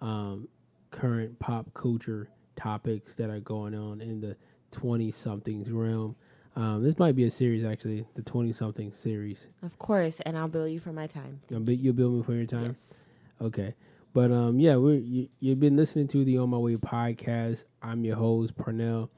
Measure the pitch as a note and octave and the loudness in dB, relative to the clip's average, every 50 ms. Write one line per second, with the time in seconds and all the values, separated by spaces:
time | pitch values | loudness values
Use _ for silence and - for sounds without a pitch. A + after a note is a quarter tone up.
0 | A#2 A2 A2 G#2+ G2+ G2+ G2 G2+ A2+ - _ _ _ _ _ _ _ _ - - | -6 -6 -4 -4 -4 -6 -8 -10 -12 -14 _ _ _ _ _ _ _ _ -8 -4
1 | C3+ B2 A#2+ A2+ A2+ A2 A#2+ - - - A#2 A2+ G#2+ - - - - B2 A#2 A2+ | -2 0 0 -2 -4 -6 -8 -8 -6 -6 -6 -6 -6 -10 -10 -4 -2 -2 -2 -2
2 | - A#2 A2 G#2 G#2+ - _ _ _ _ _ - - A2 G#2+ G#2+ - A#2 A2 G#2 | -4 -6 -8 -8 -10 -12 _ _ _ _ _ -10 -6 -6 -6 -4 -4 -4 -4 -4
3 | - - - - A2+ A2 G#2+ G#2 G2+ - A2 G#2+ G#2 G#2 G#2+ G#2+ G#2+ G#2+ G#2 G#2+ | -6 -10 -8 -8 -6 -6 -6 -8 -8 -8 -6 -6 -6 -6 -8 -8 -8 -8 -10 -10
4 | A2+ A2+ A2 G#2+ G#2+ G2+ F#2+ - _ _ _ _ _ _ - - - B2 A#2 A#2 | -10 -10 -8 -8 -8 -10 -10 -12 _ _ _ _ _ _ -12 -6 -2 0 0 0
5 | A2+ G#2+ - - - A#2 G#2 G2+ - - G#2+ G#2 G2+ A2+ A#2 A2+ A2+ A2+ A2+ A2+ | 0 -2 -4 -6 -6 -6 -6 -6 -6 -6 -8 -6 -6 -4 -2 -2 0 0 0 -2
6 | A2 A2 - - _ _ _ _ _ _ _ A#2+ A2+ A2 G#2+ G#2+ A#2 D3 D#3+ - | -2 -4 -8 -12 _ _ _ _ _ _ _ -4 -2 0 0 2 2 2 4 4
7 | F3+ D#3+ C3 C3 A#2+ A#2 - - C3 A#2+ A#2 A2 A2+ A2 A2 - - A2+ G#2+ G#2+ | 4 4 4 4 4 2 2 2 2 2 2 2 0 -2 -4 -4 -4 -6 -6 -6
8 | A2 - - - A2+ - - A#2+ A#2+ A#2 A2+ - B2 A2+ G#2 - G#2+ G2+ - - | -8 -8 -12 -12 -8 -4 -2 0 0 -2 -2 -2 -4 -4 -4 -6 -8 -10 -10 -6
9 | - A2+ A2 G#2 G#2 G#2 G2 - - - - _ F3+ E3+ - - - - G#3+ G3 | -4 -4 -4 -4 -4 -6 -8 -10 -14 -20 -16 _ -14 -12 -12 -8 -4 0 2 2
10 | E3+ D#3+ D#3+ - - D#3 E3 D#3+ D#3+ D#3+ D#3+ D#3+ D#3 D#3 D#3+ E3 - F3+ D#3+ D#3 | 2 0 -2 -6 -6 -6 -4 -4 -4 -2 -2 -2 -2 -4 -4 -6 -8 -10 -8 -8
11 | D#3 D#3 - D3 C3+ C3 C#3 C#3 - - A#2+ A2+ A2 A#2+ B2 B2+ C3 C3 B2 B2+ | -8 -10 -10 -12 -12 -12 -14 -16 -12 -8 -6 -2 0 2 2 4 4 2 4 4
12 | B2 B2 B2 A#2+ A#2 - A#2+ A#2 A#2 A2+ B2 A#2 A#2+ A#2 A#2 - - - - - | 4 4 2 0 0 -2 -2 -2 -2 -2 -4 -4 -4 -4 -6 -8 -12 -20 -20 -20
13 | - - _ _ _ _ _ - A#2 A2+ - - G2 G#2+ - - _ _ _ _ | -20 -20 _ _ _ _ _ -6 -6 -4 -4 -4 -4 -6 -8 -12 _ _ _ _
14 | _ _ - B2+ B2 A#2+ B2 A#2+ A#2+ A#2 A#2+ C3 D#3+ D#3+ C#3 B2 C3 D3 D3+ C3+ | _ _ 4 6 6 6 6 4 4 4 4 6 6 8 8 8 6 6 4 4
15 | A#2 A#2+ B2 B2+ B2+ - _ _ C3+ C3 C3+ C3+ D3 D3 C#3 D3 D#3+ D3+ - D#3 | 2 0 -2 -2 -4 -4 _ _ 0 2 4 6 6 6 8 6 6 4 2 0
16 | C#3+ C#3 - C#3 C3+ C3 B2+ B2+ B2 B2 B2 A#2+ A#2 A#2 A#2 A2 - - A#2 A#2 | 0 2 4 4 4 4 4 4 2 2 2 2 2 2 0 0 -2 -2 -2 -2
17 | A#2 A#2 A2+ - - A#2+ A#2 A#2 A#2 A2+ A2+ - - _ _ _ - A2+ A#2 A#2 | 0 -2 -2 -4 -4 -2 -2 0 0 -2 -4 -4 -8 _ _ _ -8 -6 -4 -2
18 | A2+ A2 A2+ A2 A2+ A2+ A2+ A2+ A2+ A2 - - - - A2 A2+ A2+ A#2 A#2 A2+ | -2 -2 0 2 2 4 4 2 2 -2 -4 -6 -6 -4 -2 -2 -2 0 -2 -2
19 | A2 - _ | -4 -6 _